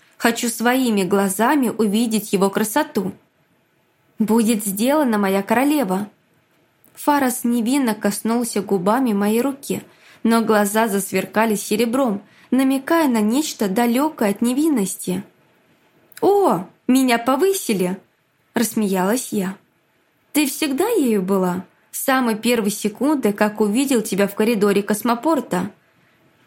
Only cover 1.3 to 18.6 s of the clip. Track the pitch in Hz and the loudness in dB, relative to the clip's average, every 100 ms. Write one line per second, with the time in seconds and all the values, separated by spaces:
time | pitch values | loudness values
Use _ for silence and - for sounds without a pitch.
1.3 | 196 233 302 240 - 214 208 240 220 214 | 0 2 2 0 0 0 0 0 -2 -2
2.3 | 196 196 196 214 294 294 - 185 - _ | 0 0 0 -2 -2 -2 -4 -6 -8 _
3.3 | _ _ _ _ _ _ _ _ - 208 | _ _ _ _ _ _ _ _ -4 0
4.3 | 226 220 226 202 196 240 302 277 214 196 | 2 2 0 -2 -2 0 2 2 0 0
5.3 | 196 196 226 277 302 208 190 208 - _ | 0 0 2 2 0 0 -2 -6 -12 _
6.3 | _ _ _ _ _ _ - - 285 262 | _ _ _ _ _ _ -6 -2 0 0
7.3 | 240 240 240 226 285 247 214 208 202 214 | -2 -2 0 0 0 0 0 -2 -2 -2
8.3 | 233 233 214 190 196 180 233 254 202 208 | -2 -2 -4 -2 0 2 2 2 0 0
9.3 | 220 262 269 - 190 - _ - - 226 | 0 0 -4 -6 -8 -8 _ -20 -4 0
10.3 | 233 220 214 208 214 226 196 190 190 185 | 2 4 2 2 2 0 0 -2 -4 -2
11.3 | - 226 208 - 214 233 254 262 202 - | 0 0 0 -2 0 0 0 0 -2 -8
12.3 | _ - 254 269 269 269 330 302 233 214 | _ -4 0 2 0 0 2 2 2 2
13.3 | 254 311 - 208 190 240 240 302 302 214 | 0 -2 -2 -2 0 0 2 0 0 -2
14.3 | 202 233 254 320 262 190 - - 185 - | 0 -2 0 0 0 -2 -4 -6 -6 -8
15.3 | _ _ _ _ _ _ _ _ - 320 | _ _ _ _ _ _ _ _ -2 0
16.3 | 403 359 214 185 _ - 254 262 233 233 | 2 2 0 -4 _ 0 2 2 2 0
17.3 | 262 381 381 - 196 180 190 - _ _ | 0 0 0 -2 -2 -2 -4 -12 _ _
18.3 | _ _ - | _ _ -4